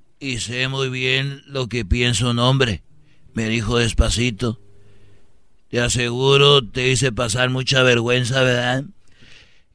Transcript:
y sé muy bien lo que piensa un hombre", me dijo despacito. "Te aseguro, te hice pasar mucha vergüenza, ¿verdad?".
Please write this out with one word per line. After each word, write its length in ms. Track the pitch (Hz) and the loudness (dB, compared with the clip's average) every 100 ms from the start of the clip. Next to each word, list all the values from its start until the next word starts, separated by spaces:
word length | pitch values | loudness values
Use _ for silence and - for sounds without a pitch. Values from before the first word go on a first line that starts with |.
| - _ | -20 _
y 200 | 139 120 | -8 -8
sé 280 | 101 123 131 | -6 -4 -4
muy 220 | 135 135 | -4 -4
bien 540 | 127 127 131 139 139 - | -4 -2 0 -2 -8 -10
lo 200 | 135 123 | -6 -4
que 180 | 120 98 | -4 -2
piensa 420 | 123 123 110 123 | 0 0 0 0
un 120 | 117 | 0
hombre", 440 | 120 135 120 92 - - - - - | 2 2 2 -2 -10 -20 -20 -20 -12
me 160 | - 110 | -8 -4
dijo 280 | 117 107 120 | -4 0 0
despacito. 840 | 117 - 117 - 123 101 120 - - - - - - - - - - - - | 2 2 2 2 -2 -2 -4 -6 -12 -20 -20 -20 -20 -20 -20 -20 -20 -20 -8
"Te 120 | 117 | -4
aseguro, 880 | 120 123 120 120 135 139 143 143 104 | -2 -2 -2 0 2 6 6 4 0
te 220 | 127 127 | -2 0
hice 220 | 127 135 | 0 0
pasar 380 | 110 123 123 127 | -2 -4 -2 -2
mucha 340 | 131 127 135 | -2 -2 2
vergüenza, 600 | 127 120 117 123 117 131 | 4 4 2 0 0 2
¿verdad?". 400 | 127 123 123 131 143 - - - - - - - _ | 2 2 0 -2 -6 -14 -20 -20 -20 -20 -20 -20 _